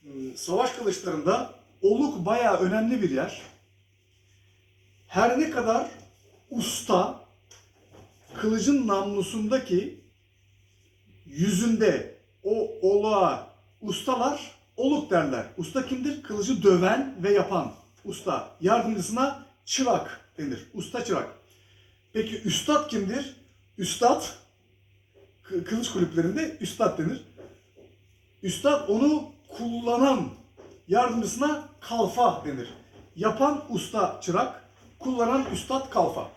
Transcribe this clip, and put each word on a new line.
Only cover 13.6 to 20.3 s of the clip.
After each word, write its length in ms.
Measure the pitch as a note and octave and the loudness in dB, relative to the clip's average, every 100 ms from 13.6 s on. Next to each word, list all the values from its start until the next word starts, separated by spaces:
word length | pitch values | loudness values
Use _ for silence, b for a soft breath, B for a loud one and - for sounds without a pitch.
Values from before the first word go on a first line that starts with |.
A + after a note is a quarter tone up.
| _ _ | _ _
ustalar 720 | G#3+ F3+ - A#3+ C4 C#4+ - - _ - | -8 -6 -2 0 0 -2 -10 -20 _ -2
oluk 340 | C4+ D4 D4 | 0 0 2
derler. 340 | F3+ D3 B2 - - | 0 0 -4 -6 -10
Usta 280 | E3 C4 C4 | -6 -4 -4
kimdir? 380 | B3+ C#4+ D4 | -4 -4 -6
Kılıcı 400 | - G#3 G3+ B3+ | -8 -6 -2 4
döven 520 | G3+ F3+ F#3 A3+ C#4 - | 6 6 4 2 -2 -2
ve 100 | F#3 | 2
yapan 400 | G3+ - F3+ B2 - _ _ G3+ | 4 4 -2 -4 -10 _ _ -12
usta. 500 | F3+ F#3 D3 - - | -8 -4 -4 -6 -2
Yardımcısına 840 | E3+ A3+ A3 G3+ F3 A3+ C#4 C#4 - _ - | 2 2 2 -4 -4 0 0 -2 -16 _ -6
çırak 560 | - B3+ F#3 - - - | 0 2 0 -2 -14 -18